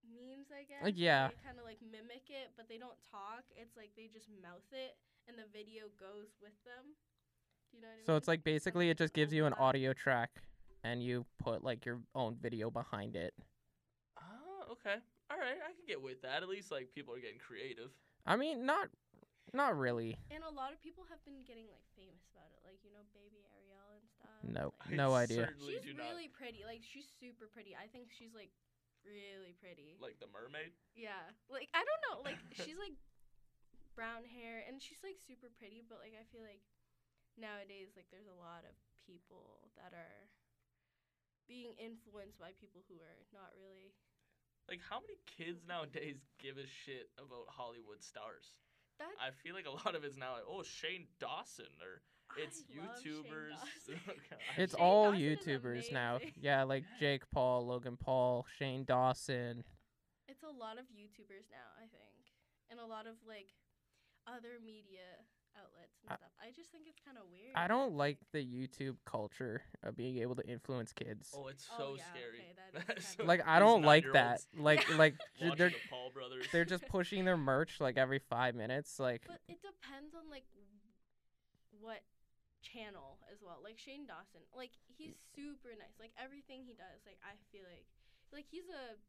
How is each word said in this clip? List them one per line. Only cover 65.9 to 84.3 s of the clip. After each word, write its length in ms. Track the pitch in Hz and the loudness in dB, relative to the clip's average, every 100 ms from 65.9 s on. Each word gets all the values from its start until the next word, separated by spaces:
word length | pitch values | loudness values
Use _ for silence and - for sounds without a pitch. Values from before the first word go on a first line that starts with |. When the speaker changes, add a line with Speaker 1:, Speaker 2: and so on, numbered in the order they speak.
| _ | _
Speaker 1:
and 80 | - | -14
Speaker 2:
I 60 | 190 | -14
Speaker 1:
stuff. 160 | 170 _ | -14 _
I 80 | 226 | -20
just 200 | 254 339 | -20 -20
think 160 | 339 320 | -20 -20
it's 100 | 311 | -20
kinda 220 | 285 254 190 | -20 -20 -20
weird 240 | 180 233 | -20 -8
Speaker 2:
I 80 | 254 | -2
Speaker 1:
that 60 | 175 | 2
Speaker 2:
don't 200 | 233 269 | 2 2
Speaker 1:
it's 60 | 151 | 2
Speaker 2:
like 220 | 143 143 - | 0 0 -6
Speaker 1:
like 0 | |
Speaker 2:
the 120 | 156 | -4
YouTube 520 | 131 123 131 - 135 127 | -4 -6 -6 -4 -6 -6
culture 580 | - 117 104 - 127 117 - - | -6 -4 -4 -4 -4 -4 -6 -10
of 100 | - 120 | -8 -4
being 220 | 123 127 | -2 0
able 160 | 120 | 0
to 100 | 123 - | 0 -4
influence 440 | 120 - 127 110 | -6 -4 -4 -4
kids. 380 | - 120 107 151 143 | -6 -6 -8 -10 -10
Speaker 3:
Oh, 100 | 135 | -10
it's 200 | 139 - | -12 -10
Speaker 1:
Oh, 40 | 233 | -6
Speaker 3:
so 180 | 139 139 | -4 -6
Speaker 1:
yeah, 60 | - | -10
Speaker 3:
scary. 280 | 123 120 117 | -10 -10 -12
Speaker 1:
okay, 140 | 117 - - | -16 -18 -12
Speaker 3:
<laughs> 140 | 156 175 | -8 -4
Speaker 1:
that 120 | 208 | -6
is 60 | 175 | -6
Speaker 3:
So 100 | - | 0
Speaker 1:
kinda 100 | 180 | 6
Speaker 2:
Like, 180 | 175 160 | 6 10
I 140 | 160 | 12
Speaker 3:
these 80 | 208 | 12
Speaker 2:
don't 140 | 226 | 12
like 200 | 151 151 135 | 12 12 12
that. 260 | 139 120 123 | 8 10 4
Speaker 3:
nine-year-olds 60 | - 160 | -2 4
Speaker 2:
Like, 320 | 147 151 - | 8 8 8
Speaker 1:
<laughs> 100 | 156 | 10
Speaker 2:
like, 160 | 156 151 - - | 10 10 -12 -2
Speaker 3:
watching 180 | 165 165 | 0 6
Speaker 2:
they're, 120 | 180 | 6
Speaker 3:
the 180 | 170 - | 6 -6
Paul 220 | 127 127 | -8 -8
brothers. 360 | 131 127 127 127 | -6 -8 -6 2
Speaker 2:
they're 140 | 170 | 4
just 220 | 170 180 - | 6 2 0
pushing 360 | 190 180 196 | 0 2 2
their 120 | 185 175 | 4 6
merch, 420 | 135 131 160 - | 6 6 4 2
like, 160 | 139 123 | 2 6
every 200 | 131 135 | 6 4
five 380 | - 120 127 117 | 0 2 2 2
minutes. 420 | 110 131 147 - | 0 -2 -2 0
Like, 240 | 131 117 - | 0 0 -6
Speaker 1:
But 140 | 349 - | -16 -16
it 140 | 339 | -14
depends 520 | 403 349 262 277 302 330 | -16 -16 -16 -14 -14 -16
on, 100 | 320 | -16
like, 120 | 277 - | -16 -18
w-, 160 | 202 202 208 208 _ _ _ _ _ _ _ _ 214 | -20 -20 -20 -20 _ _ _ _ _ _ _ _ -16
what 220 | 220 214 _ _ _ _ _ _ | -12 -12 _ _ _ _ _ _
channel 560 | - 240 214 190 135 131 - | -18 -12 -12 -14 -18 -20 -20
as 80 | 202 | -20
well. 160 | 202 160 | -18 -16
Like, 160 | 190 226 | -16 -16
Shane 280 | - 277 269 | -16 -14 -14
Dawson, 340 | 165 196 | -14 -16